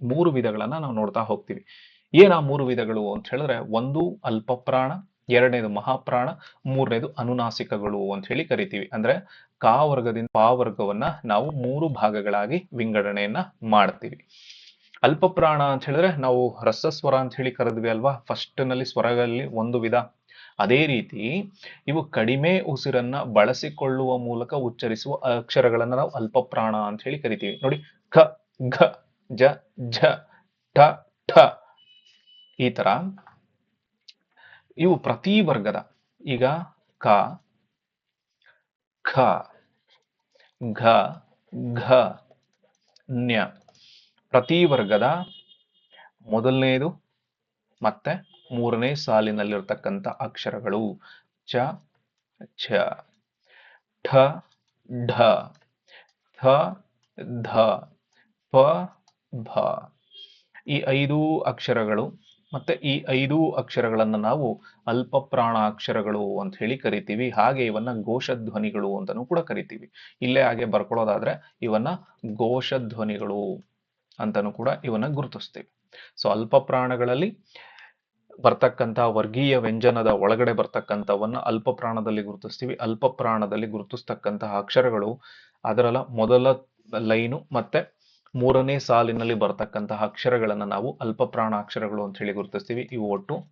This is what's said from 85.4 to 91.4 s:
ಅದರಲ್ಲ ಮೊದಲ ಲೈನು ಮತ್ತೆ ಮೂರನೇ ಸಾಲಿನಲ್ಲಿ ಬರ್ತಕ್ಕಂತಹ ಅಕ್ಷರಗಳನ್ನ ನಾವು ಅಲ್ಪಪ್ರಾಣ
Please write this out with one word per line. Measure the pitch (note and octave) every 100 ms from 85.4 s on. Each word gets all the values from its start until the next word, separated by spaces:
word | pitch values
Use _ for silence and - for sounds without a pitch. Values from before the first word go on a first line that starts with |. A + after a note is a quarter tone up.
| _ _
ಅದರಲ್ಲ | A#2 A2 A#2+ B2 C3 A#2
ಮೊದಲ | A2 B2 C3 B2+ - _ - A2 A2
ಲೈನು | A2 A#2 D3+ -
ಮತ್ತೆ | - - D3+ - _ _ _ _
ಮೂರನೇ | C3 B2+ C3 C3 C#3
ಸಾಲಿನಲ್ಲಿ | - A#2 A#2 A2+ A#2
ಬರ್ತಕ್ಕಂತಹ | A2 G2+ G2+ G#2+ G#2+ G#2 G#2+
ಅಕ್ಷರಗಳನ್ನ | G#2 - B2+ B2 A2 G#2
ನಾವು | G2+ G2 B2+ -
ಅಲ್ಪಪ್ರಾಣ | A#2+ A2 A#2+ B2